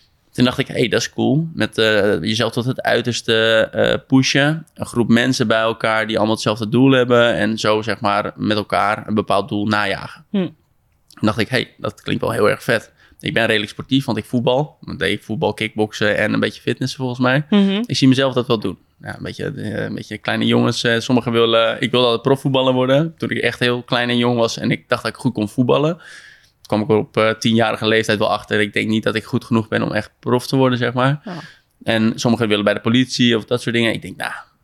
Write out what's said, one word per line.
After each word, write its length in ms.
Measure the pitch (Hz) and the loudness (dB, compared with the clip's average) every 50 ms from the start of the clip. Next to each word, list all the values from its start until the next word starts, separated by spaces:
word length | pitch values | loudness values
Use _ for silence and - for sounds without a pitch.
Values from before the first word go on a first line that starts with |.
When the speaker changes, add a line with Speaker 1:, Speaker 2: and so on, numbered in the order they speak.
| _ _ _ _ _ _ | _ _ _ _ _ _
Speaker 1:
Toen 120 | - - 127 | -2 0 0
dacht 140 | 127 123 - | 2 2 0
ik, 100 | 131 - | -4 -4
"Hey, 200 | - - 131 107 | -2 -2 0 0
dat 120 | 87 117 | 0 -2
is 100 | - - | -2 -2
cool." 360 | - - 113 113 131 156 165 165 160 | -4 0 0 2 2 2 0 -2 -4
Met, 240 | - 110 107 - - | -4 -4 -2 0 0
eh, 440 | 110 110 107 104 98 104 98 82 | 2 2 4 4 2 2 2 0
jezelf 300 | 80 110 110 110 117 113 | -2 -2 -2 0 -2 -2
tot 120 | - 127 113 | -2 -2 -2
het 180 | 131 123 - | -2 -2 -2
uiterste, 840 | - 113 113 117 120 123 113 - - - 113 110 113 113 113 110 110 - | 0 0 0 0 0 -2 -4 -4 -2 0 2 2 4 4 4 2 2 2
eh, 220 | - 107 110 117 117 - - | 0 0 2 2 0 0 0
pushen. 600 | - 131 131 131 - - 139 143 147 160 165 - _ _ | 4 4 4 4 4 2 2 2 2 0 -2 -6 _ _
Een 120 | - 113 | -12 -10
groep 220 | - - 120 113 98 | -4 -2 0 2 2
mensen 380 | 117 117 123 131 127 - 123 | 2 2 2 2 0 0 0
bij 140 | 107 113 113 | 2 2 2
elkaar 460 | 113 117 113 - - 113 110 110 110 | 2 0 -2 -2 -2 0 0 0 0
die 100 | 107 110 | 0 0
allemaal 180 | 92 104 110 110 | 0 0 0 0
hetzelfde 340 | - - 117 107 113 113 107 | 0 0 -2 -2 -2 -2 0
doel 220 | 117 120 131 135 | 2 4 6 6
hebben. 440 | 135 127 123 123 120 120 120 120 101 | 6 4 4 4 4 4 4 4 2
En 240 | 80 104 110 110 110 | 0 0 -2 -2 0
zo, 240 | - 110 107 107 | 0 0 0 0
zeg 180 | 110 110 98 - | 0 -2 -4 -2
maar, 320 | - 101 101 104 104 104 - | -2 0 0 0 -2 -4 -6
met 200 | - 101 101 107 | -4 -2 -2 -2
elkaar 500 | 104 98 - 92 90 101 101 110 110 107 | -2 -2 -2 0 0 0 0 -2 -4 -4
een 80 | - 107 | -4 -2
bepaald 340 | 107 95 - 98 101 98 - | -2 0 0 0 -2 -2 -2
doel 180 | 107 104 104 | -4 -4 -2
najagen. 580 | 110 107 104 104 98 95 - - - - - - _ | -2 0 0 0 -2 -4 -6 -8 -14 -16 -20 -12 _
Speaker 2:
Hm. 60 | - 202 | -4 -4
Speaker 1:
Toen 880 | 180 - - _ _ _ _ _ _ _ _ _ _ _ - - - 107 | -4 -4 -6 _ _ _ _ _ _ _ _ _ _ _ -8 -4 -2 -2
dacht 100 | 107 113 | 0 -2
ik, 100 | 101 - | -2 -2
"Hey, 260 | 127 117 - - _ | -2 -4 -4 -6 _
dat 260 | - - - 101 - | -10 -10 -10 -10 -8
klinkt 200 | - 107 104 104 | -6 -6 -4 -2
wel 100 | - 123 | -2 -4
heel 180 | 113 113 107 104 | 0 2 2 0
erg 120 | 98 - | 0 0
vet." 300 | - - 117 107 - - _ _ _ _ _ _ | -2 -2 -2 -2 -4 -8 _ _ _ _ _ _
Ik 120 | - 104 - | -6 -4 -2
ben 120 | 113 113 | 0 2
redelijk 240 | 110 110 107 107 - | 2 0 0 -2 -4
sportief, 340 | - - - - 131 139 139 | -10 -12 -6 -2 -2 -2 -2
want 140 | - 107 107 | -2 -4 -6
ik 60 | 104 | -4
voetbal. 520 | - - 123 117 127 123 135 151 147 - _ | -4 -2 -2 0 2 0 0 0 -4 -8 _
Dan 160 | - - - | -16 -12 -8
deed 160 | - 90 90 | -4 -2 -2
ik 100 | 101 104 - | -2 -4 -6
voetbal, 300 | - 107 - 104 104 104 | -8 -4 -2 -2 -2 -2
kickboksen 640 | - 110 107 - 107 107 107 - - 110 104 101 | -4 -6 -6 -2 -2 -4 -4 -2 -2 0 0 0
en 160 | - 107 107 | 0 0 0
een 80 | 110 110 | 0 0
beetje 200 | 107 107 - - | -2 -2 -4 -6
fitness 340 | - - 120 - 127 131 - | -6 -6 -4 -4 -4 -6 -6
volgens 240 | - 131 127 123 131 | -6 -6 -6 -2 0
mij. 260 | 127 123 131 147 156 - | 2 2 2 2 0 2
Speaker 2:
Mhm. 320 | 208 202 196 196 196 208 240 | 2 4 4 2 0 -2 -4
Speaker 1:
Ik 100 | - 135 | -4 0
zie 120 | - 139 131 | 2 4 4
mezelf 260 | 127 131 135 135 123 | 4 4 2 0 0
dat 120 | 131 117 | 0 0
wel 120 | - 120 107 | 0 0 -2
doen. 180 | 104 101 87 - _ _ _ _ | -2 -4 -8 -10 _ _ _ _
Ja, 140 | - 101 101 | -14 -14 -12
een 60 | - | -10
beetje, 300 | 98 92 101 - 95 107 104 | -10 -10 -8 -6 -8 -8 -6
eh, 260 | 104 104 107 107 107 107 | -8 -8 -8 -6 -6 -6
een 100 | 107 107 | -6 -8
beetje 240 | 107 110 - 110 107 | -10 -10 -12 -12 -8
kleine 280 | - 110 110 113 117 | -6 -4 -2 0 0
jongens. 380 | 117 117 120 120 120 117 - - | 2 2 2 2 0 0 0 0
Eh, 140 | 120 117 117 | 0 0 0
sommigen 320 | 113 - 127 120 113 120 | 0 2 0 0 2 2
willen, 480 | 117 117 117 113 113 113 113 113 - - | 2 2 4 4 4 4 2 2 0 -2
ik 80 | 131 113 | -2 0
wilde 140 | 120 123 123 | 2 2 2
altijd 160 | 120 117 113 | 2 2 2
profvoetballer 500 | - 127 139 135 - 143 131 131 127 131 | 2 0 0 0 0 0 2 2 2 2
worden. 420 | 127 127 127 127 135 143 165 165 160 - | 2 2 2 2 2 2 2 0 -4 -6
Toen 120 | 127 113 | -6 -6
ik 80 | 113 120 | -4 -2
echt 200 | - 120 117 - | -2 -2 -2 0
heel 220 | 123 123 123 123 | 0 0 0 -2
klein 260 | 120 - 131 120 120 120 | -4 -4 -2 -2 0 0
en 60 | 120 | 0
jong 220 | 120 120 123 123 120 | 0 2 2 2 2
was 200 | 113 110 - - | 0 0 -2 -2
en 120 | - 113 | -2 -2
ik 180 | - - - - | -2 -2 -2 -4
dacht 140 | 123 117 | -4 -2
dat 100 | - 113 107 | -4 -6 -6
ik 40 | - | -4
goed 120 | - 131 | -4 -4
kon 160 | - 113 107 104 | -2 -2 -4 -2
voetballen. 460 | - - 127 123 139 139 147 156 180 | 0 0 2 2 2 2 2 0 -2
Toen 80 | - - - - - - - - _ _ _ _ _ | -4 -10 -20 -20 -20 -20 -20 -20 _ _ _ _ _
kwam 180 | - - 104 107 | -8 -4 -2 0
ik 80 | 107 - | 2 2
op, 280 | 110 104 98 - - | 2 0 0 0 0
eh, 140 | 110 110 113 | 0 0 0
tienjarige 560 | 113 - - 117 113 113 113 110 110 - 110 110 | 0 0 0 2 2 2 2 2 0 -2 0 0
leeftijd 300 | 110 110 107 113 110 101 | 2 2 2 0 0 0
wel 120 | 107 - | 0 0
achter. 300 | 101 104 - - 104 104 | 0 -2 -2 -2 -2 0
Ik 120 | 107 104 | 0 0
denk 160 | - 110 107 107 | -2 -2 -2 0
niet 140 | 107 110 | 0 0
dat 120 | - 110 110 | 0 0 -2
ik 100 | 110 - | -2 -4
goed 200 | - - 117 - | -4 -4 -4 -2
genoeg 240 | - 120 113 104 - | 0 0 0 0 0
ben 140 | 113 113 | -2 -2
om 100 | 110 - | -2 -2
echt 180 | - - - - _ _ | -2 -4 -6 -6 _ _
prof 280 | - 120 120 123 - | -4 -2 -2 -2 -2
te 100 | - 143 | 0 0
worden, 220 | 135 131 127 123 117 | 2 2 2 0 0
zeg 140 | 123 120 | -2 -2
maar. 280 | 120 127 127 135 147 147 - | 0 0 0 0 0 -2 -6
Speaker 2:
Ja. 100 | 214 180 156 - - - _ _ _ _ - | -12 -14 -14 -16 -18 -20 _ _ _ _ -10
Speaker 1:
En 300 | - - 113 110 110 110 - | -4 -2 0 2 2 0 0
sommigen 320 | - - 123 113 107 120 104 | 0 0 0 2 2 0 0
willen 160 | 104 104 104 | 0 2 2
bij 100 | 104 104 | 0 0
de 60 | 101 | 0
politie 560 | - 120 117 127 127 - - - 123 120 117 | 0 2 2 2 2 0 0 0 2 2 2
of 80 | 110 104 | 0 -2
dat 180 | - 120 120 | -2 -4 -4
soort 120 | - 123 113 | -2 -2 0
dingen. 180 | 117 117 113 | 0 0 0
Ik 100 | - - | -2 -4
denk, 140 | - 92 98 | -8 -12 -10
"Nou, 160 | - 64 - - - - _ _ _ | -10 -10 -10 -10 -12 -16 _ _ _